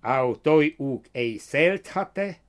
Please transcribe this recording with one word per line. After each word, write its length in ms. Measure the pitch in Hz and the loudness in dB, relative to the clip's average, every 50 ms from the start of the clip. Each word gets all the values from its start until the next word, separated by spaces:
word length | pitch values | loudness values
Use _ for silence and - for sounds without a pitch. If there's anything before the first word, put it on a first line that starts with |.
| _ | _
Au 300 | 110 127 135 127 127 113 | -2 0 0 0 0 -2
toi 400 | - _ 151 156 160 151 151 151 _ | -2 _ 4 4 6 4 4 0 _
uk 280 | 143 139 131 113 _ _ _ | -6 -6 -6 -6 _ _ _
eiselthate 1200 | 131 120 117 113 104 - - - 139 156 175 196 190 - - - 185 196 190 _ - 196 202 175 _ _ | -4 -4 -4 -4 -8 -12 -4 0 2 2 2 2 0 -6 -8 -6 -6 -6 -6 _ -6 -6 -6 -8 _ _